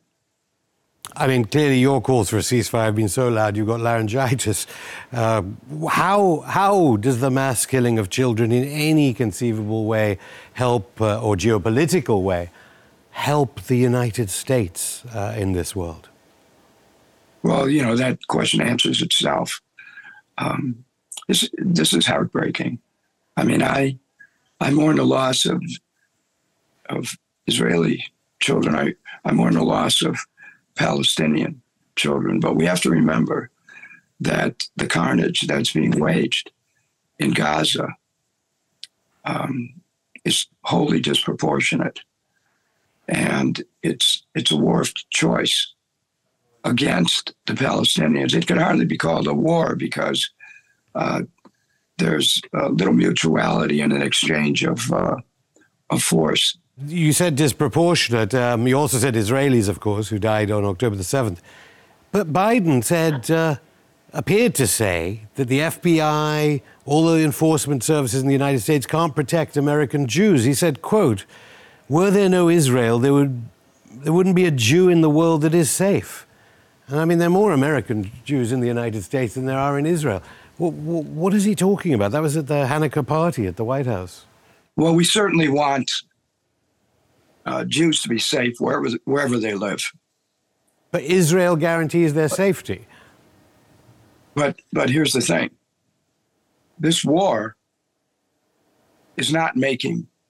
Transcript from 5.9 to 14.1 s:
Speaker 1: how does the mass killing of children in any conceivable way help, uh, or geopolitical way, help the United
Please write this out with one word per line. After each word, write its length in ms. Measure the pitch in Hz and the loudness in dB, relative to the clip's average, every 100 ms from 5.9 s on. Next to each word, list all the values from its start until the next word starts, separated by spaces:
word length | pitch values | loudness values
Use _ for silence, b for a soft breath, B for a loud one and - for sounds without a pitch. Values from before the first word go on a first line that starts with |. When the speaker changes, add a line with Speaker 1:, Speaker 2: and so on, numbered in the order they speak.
| - 170 202 196 156 | 0 0 2 2 0
Speaker 1:
how 560 | - 175 196 202 160 107 | -2 0 2 4 4 2
does 240 | 117 123 | 2 0
the 100 | 131 | 0
mass 340 | 127 135 127 | 0 0 -2
killing 340 | - 131 120 113 | -2 0 2 0
of 120 | 101 | 0
children 420 | - 131 110 117 | -2 0 0 2
in 120 | 120 | 0
any 500 | 135 147 151 156 139 | -2 -2 2 4 4
conceivable 720 | 113 117 90 120 110 107 110 107 | 2 -4 -2 -4 -2 -4 -4 -2
way 320 | 110 107 98 B B B | 0 0 -2 B B B
help, 480 | - 123 123 101 - | -4 0 0 -2 -4
uh, 180 | 110 104 | -2 0
or 120 | 113 | 0
geopolitical 880 | 101 104 110 85 110 165 185 - 107 | 0 2 2 2 0 2 0 0 0
way, 280 | 92 90 87 b b b b b _ | 0 -2 -4 b b b b b _
help 500 | - - 147 135 - | -8 -2 0 0 -4
the 140 | - 123 | -2 2
United 520 | 123 123 123 | 2 2 0